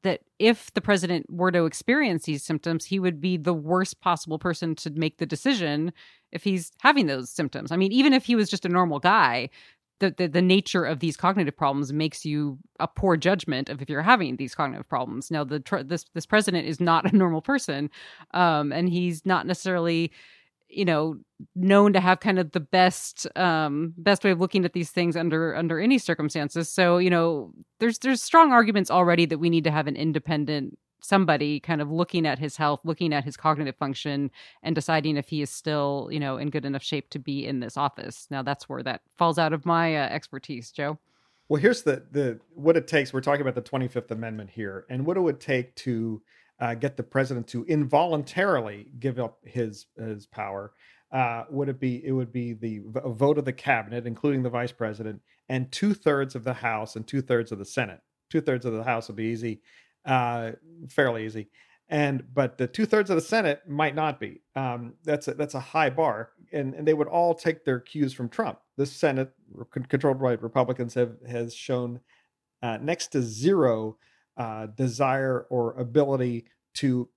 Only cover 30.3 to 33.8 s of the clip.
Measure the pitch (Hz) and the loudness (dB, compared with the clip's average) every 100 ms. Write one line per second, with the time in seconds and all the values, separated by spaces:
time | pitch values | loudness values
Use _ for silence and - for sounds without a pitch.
30.3 | 151 147 151 131 - _ _ - 196 175 | -2 -2 -4 -6 -12 _ _ 0 2 4
31.3 | 147 147 147 - 156 147 160 170 175 156 | 2 0 -2 -2 -2 -2 -2 0 0 0
32.3 | 135 147 - 151 147 165 160 170 147 135 | -2 -6 -2 0 0 -4 -2 0 0 -2
33.3 | - 156 147 143 - | -2 0 0 -2 -4